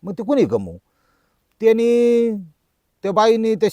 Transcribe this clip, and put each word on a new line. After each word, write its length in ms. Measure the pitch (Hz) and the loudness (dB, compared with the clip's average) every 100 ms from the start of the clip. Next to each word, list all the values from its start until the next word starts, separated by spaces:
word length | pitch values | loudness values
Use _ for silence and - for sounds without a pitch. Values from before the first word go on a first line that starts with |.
मग 100 | 180 | -14
ते 100 | 190 | -10
कोणी 220 | 208 285 | -2 0
कमवू? 320 | 135 110 90 85 _ _ _ _ _ _ _ _ | 0 0 -6 -12 _ _ _ _ _ _ _ _
त्यांनी, 680 | 220 226 233 240 240 233 233 208 170 _ _ _ _ _ | 0 2 2 2 2 2 0 -4 -10 _ _ _ _ _
त्या 100 | 190 | -4
बाईनी, 420 | 196 226 226 220 | 2 2 2 0
त्या 140 | 196 214 | 0 0